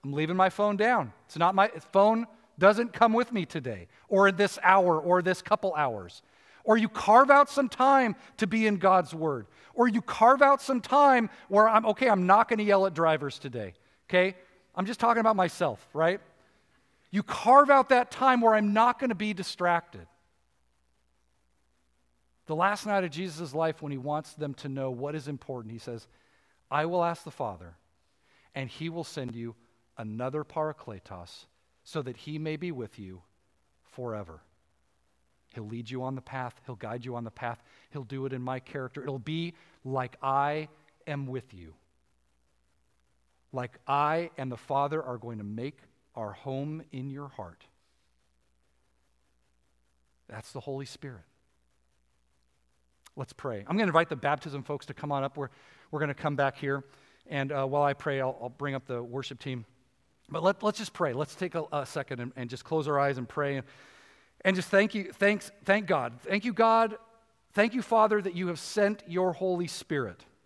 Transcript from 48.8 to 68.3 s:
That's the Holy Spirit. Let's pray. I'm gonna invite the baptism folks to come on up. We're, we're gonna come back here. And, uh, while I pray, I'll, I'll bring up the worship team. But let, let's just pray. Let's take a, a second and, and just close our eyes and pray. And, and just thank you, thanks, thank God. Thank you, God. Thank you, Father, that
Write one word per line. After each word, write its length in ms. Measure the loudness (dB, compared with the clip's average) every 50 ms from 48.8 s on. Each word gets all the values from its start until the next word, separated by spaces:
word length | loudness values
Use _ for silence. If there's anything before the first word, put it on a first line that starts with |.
| _ _ _ _ _ _ _ _ _ _ _ _ _ _ _ _ _ _ _ _ _ _ _ _ _ _ _ _ _
That's 240 | -18 -18 -16 -16 -14
the 80 | -16 -14
Holy 260 | -12 -10 -12 -12 -12
Spirit. 360 | -14 -16 -18 -18 -18 -18 -18 -20 _ _ _ _ _ _ _ _ _ _ _ _ _ _ _ _ _ _ _ _ _ _ _ _ _ _ _ _ _ _ _ _ _ _ _ _ -20 _
Let's 160 | -12 -12 -12
pray. 280 | -14 -12 -10 -8 -8 -8
I'm 180 | -8 -4 -4
gonna 60 | -2 -2
invite 260 | 2 2 2 2 2
the 80 | -6
baptism 460 | -6 -4 -4 -4 -4 -6 -12 -12 -12 -10
folks 240 | -10 -10 -12 -10
to 60 | -14 -14
come 200 | -12 -8 -6 -4
on 100 | -4 -4
up. 140 | -6 _
We're, 120 | -10 -12 -12 _ _ _ _ _ _ _ _
we're 80 | -6 -6
gonna 120 | -6 -6 -6
come 220 | -6 -6 -6 -2
back 220 | 0 -2 -2 -2
here. 260 | -4 -6 -6 -6 -6 -8 _ _ _ _ _ _ _ _
And, 260 | -10 -6 -6 -6 -4 -4
uh, 120 | -4 -4
while 180 | -2 0 0 0
I 100 | 0 -2
pray, 260 | -2 -4 -4 -4 -2
I'll, 180 | -4 -4 -6 -8
I'll 80 | -12 -14
bring 260 | -10 _ -8 -6 -6
up 100 | -8 -8
the 160 | -8 -8 -8
worship 380 | -8 -8 -10 -10 -10 -10 -14 -12
team. 260 | -10 -10 -10 -10 -10 _ _ _ _ _ _ _ _ _ _ _ _ _
But 140 | -8 0 0
let, 180 | 0 0 2
let's 180 | -2 -4 -2 -4
just 120 | -10 -12
pray. 220 | _ -2 -2 -2 -2
Let's 220 | -4 -6 -8 -6
take 200 | -8 -8 -6 -6
a, 80 | -8 -8 -4
a 140 | -6 -6 -6
second 340 | -6 -8 -10 -8 -8 -10 -10
and, 140 | -10 -10 -10
and 140 | -10 -12 -10
just 160 | -12 -14 -8
close 220 | -4 -4 -4 -2
our 120 | 0 0 0
eyes 180 | 0 0 -2
and 120 | -4 -8 -8
pray. 280 | -6 -4 -4 -4 -4
And, 100 | -6 -10 -12 -20 -20 -20 -20 -20 -20 _ _ _ _ _ _ _ _ -2
and 120 | -2 -2
just 100 | -2 -4
thank 280 | 2 2 2 2 2 -2
you, 180 | -6 -8 -8 -4
thanks, 380 | 0 0 0 0 0 -6 -14 -20 _ 0
thank 220 | 0 0 0 2
God. 340 | 0 0 0 0 -4 -8 -12 -8
Thank 200 | -4 -4 -4 -4
you, 100 | -4 0
God. 440 | 2 4 4 6 4 2 0 -2 -10 -18 _ _ _ _ _ _ _ _ _ _
Thank 220 | 0 0 2 0
you, 60 | -6
Father, 400 | -4 2 4 4 4 4 4 0
that 140 | -2 -4